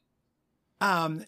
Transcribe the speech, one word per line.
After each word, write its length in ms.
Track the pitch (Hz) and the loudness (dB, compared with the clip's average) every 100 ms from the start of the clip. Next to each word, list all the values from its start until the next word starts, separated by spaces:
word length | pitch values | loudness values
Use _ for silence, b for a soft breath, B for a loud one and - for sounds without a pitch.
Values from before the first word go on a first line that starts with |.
| _ _ _ _ _ _ _ - | _ _ _ _ _ _ _ -2
um, 420 | 202 180 160 160 | 0 2 0 -4